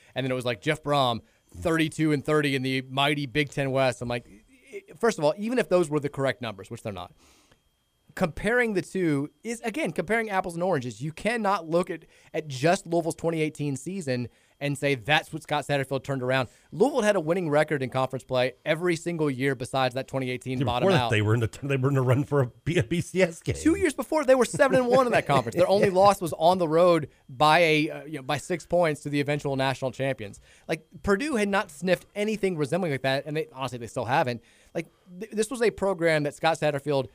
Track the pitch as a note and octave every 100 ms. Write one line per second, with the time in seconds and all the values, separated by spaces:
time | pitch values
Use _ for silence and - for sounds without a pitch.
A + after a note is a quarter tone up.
0 | _ - C3 B2+ B2 A#2+ D3+ D3+ - C#3+
1 | B2+ A#2 - _ _ - F2+ D#3+ D#3+ -
2 | D#3 D3 B2 D3+ D3 C3+ C3 C3 C3+ C3
3 | C#3+ D3 C#3 B2+ D3 - C#3 C3 C3 A#2
4 | A#2+ A#2+ - G3 _ _ - G#3+ - -
5 | A#3 G3+ D3 D#3 G#3+ B3+ G#3 F3+ E3 D3
6 | C#3 - C3+ B2 A2+ G2 F#2 A#2 A2+ F#2+
7 | F2+ _ _ _ _ _ _ _ _ _
8 | _ - F3+ - G3+ A#3+ A#3+ G3 - F#3+
9 | F3 C#3+ C#3+ - G#3+ A#3 A#3 A3+ C#4+ D3+
10 | E3+ A3+ A3 F#3+ F#3 E3+ F3+ D#3+ B2 G#2
11 | D3+ - G#3 A#3 G3+ G3 E3 E3 F3+ E3
12 | - _ _ D#3+ D#3 C3 D3 F#3 E3 E3+
13 | D#3+ D3 E3 E3 D#3 D3+ D3 C#3 - G3
14 | D3 B2 B2 - _ _ C#3+ C#3+ C#3+ C#3
15 | G#2 D3+ - D#3+ - D3 C#3 C#3+ C3+ C3+
16 | - C3+ B2+ C3 B2 - _ C#3+ A#3+ D4
17 | G#3 G3+ D#3 A3 E3+ D3 D#3 D3+ B2+ C3
18 | C3 C3 - B2+ B2+ - - D#3+ F3+ E3
19 | E3+ E3+ D#3 B2+ C#3 C3 B2+ C3+ B2+ A#2+
20 | C3 C3+ C3 B2+ B2+ B2+ C3 B2 F3+ F3+
21 | A#2+ G#2+ G#2 A2+ A2+ - C#3 C#3 C3 C#3
22 | B2+ B2+ D3 C#3+ B2+ - - E3+ - F3
23 | - F3+ F3+ E3+ - - D4+ F#4 F#4 -
24 | B3+ D#4 B3+ C4 A#3 D#3+ C4+ C4 B3 B3+
25 | B3 F#3 - C#3 A#2 A2+ F3+ F#3+ G#3 F#3
26 | G3+ G3 E3 - D#3+ F#3 E3 D#3 F3+ E3
27 | D3 _ _ B2+ D3+ D#3 E3+ D#3 D3+ D3
28 | C#3+ D3+ C3 D3 - F3+ - F3 E3 D3
29 | D3+ C#3+ C#3 D3 C#3+ C3+ C3+ B2+ C3 A#2
30 | C3+ C3 G#2 - - - - D#3+ - -
31 | - G3 D4 B3 G3+ G3 G3+ - F#3 F3
32 | - G3 G#3+ G#3+ F#3+ E3+ C#3+ E3+ F3+ C#3
33 | C3+ C3+ D3 D3+ D3+ C3 C3 B2 A#2 -
34 | A2+ C#3 D3+ A#2+ - _ _ E3+ D#3+ _
35 | _ F3+ A3 G#3 G#3+ B3 A3+ F#3+ G3 F#3
36 | E3 D#3 D3 - D#3+ E3 D3+ C#3+ D3 C#3
37 | B2